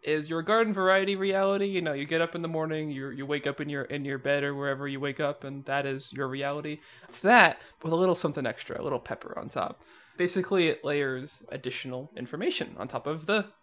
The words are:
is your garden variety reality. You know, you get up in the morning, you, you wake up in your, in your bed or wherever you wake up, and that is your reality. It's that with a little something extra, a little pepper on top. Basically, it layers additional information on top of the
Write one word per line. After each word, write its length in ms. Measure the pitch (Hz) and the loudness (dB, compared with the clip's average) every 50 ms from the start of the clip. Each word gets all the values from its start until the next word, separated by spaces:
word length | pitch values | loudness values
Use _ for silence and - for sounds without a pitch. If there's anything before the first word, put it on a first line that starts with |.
| - | 0
is 280 | - 151 156 147 156 | 0 0 0 0 -2
your 100 | 165 165 | -4 -4
garden 320 | 160 160 214 226 226 214 208 | 0 2 4 4 4 2 2
variety 420 | 190 185 185 190 196 190 196 202 | 2 4 6 6 6 4 2 0
reality. 520 | 190 190 196 190 196 196 196 196 196 196 202 | 0 0 0 2 4 4 4 4 2 2 0
You 120 | 196 185 | 0 0
know, 140 | 170 160 143 | 0 0 -2
you 120 | 139 143 | -2 -2
get 160 | 147 165 160 | 0 2 2
up 120 | 165 165 - | 2 2 0
in 80 | 170 | -4
the 60 | 170 165 | -4 -2
morning, 420 | 165 160 160 160 156 156 156 151 | -2 -2 -2 0 -2 -2 -2 -4
you, 220 | 143 135 135 139 | -4 -6 -6 -8
you 120 | - 139 139 | -8 -8 -4
wake 220 | 139 147 147 135 | -4 -4 -2 -2
up 160 | 143 143 - | -2 -4 -2
in 80 | 151 147 | -4 -4
your, 140 | 147 139 135 | -4 -4 -4
in 200 | - 139 143 139 | -4 -4 -4 -4
your 140 | 139 139 135 | -4 -4 -4
bed 260 | 127 156 143 143 143 | 0 2 2 2 2
or 120 | 143 143 | 0 -2
wherever 320 | 139 139 139 139 135 143 143 | -2 -2 -2 -2 -2 -4 -6
you 120 | 139 135 | -4 -4
wake 200 | 139 143 135 - | -4 -4 -2 0
up, 240 | 151 143 143 - - | -2 -2 -2 -4 -8
and 200 | 139 139 139 135 | -10 -10 -10 -6
that 200 | - 139 139 139 | -2 -2 0 0
is 260 | 139 135 135 135 - | 0 -4 -4 -6 -8
your 160 | - 131 139 131 | -4 -4 -4 -4
reality. 520 | 131 139 139 139 143 147 147 151 151 147 - - - - - - | -2 -2 -2 -2 -2 -4 -4 -6 -8 -8 -10 -20 -20 -20 -20 -14
It's 120 | - - | -12 0
that 400 | - 196 240 240 196 160 - - - - - _ - | 4 8 10 10 10 8 8 2 -12 -20 -20 _ -2
with 100 | 160 165 | 0 2
a 20 | |
little 200 | 165 185 185 175 | 4 4 4 4
something 320 | - - 160 143 156 135 117 | 2 0 -2 -2 0 -4 -4
extra, 340 | - - - - - - | -4 -6 -10 -10 -8 -6
a 20 | - | -4
little 140 | 143 135 123 | -4 -4 -4
pepper 400 | - - 110 - - - - - | -4 -6 -10 -10 -8 -10 -10 -10
on 120 | - - | -10 -6
top. 340 | - 131 92 - - _ - _ - - - _ _ - | -4 -4 -4 -4 -6 _ -18 _ -20 -20 -20 _ _ 0
Basically, 520 | 180 180 - 196 180 - 202 190 175 160 | 0 2 2 0 0 2 4 4 4 4
it 140 | 151 - - | 2 0 -2
layers 600 | 139 147 147 143 135 131 127 131 147 - - - - | -2 0 0 0 0 -2 -4 -6 -10 -12 -16 -14 -10
additional 600 | - 135 135 127 117 - - 135 127 127 135 151 - - | -10 -6 -6 -6 -6 -6 -6 -6 -8 -8 -8 -10 -10 -10
information 580 | 127 120 - 151 208 359 349 - 170 - - - | -10 -8 -6 -2 -2 -2 -2 -2 -4 -6 -6 -10
on 80 | 104 - | -10 -6
top 180 | - 120 - | -6 -6 -4
of 220 | 143 156 160 156 - | -4 -4 -4 0 2
the 220 | 202 220 196 202 - _ | 2 2 2 -2 -10 _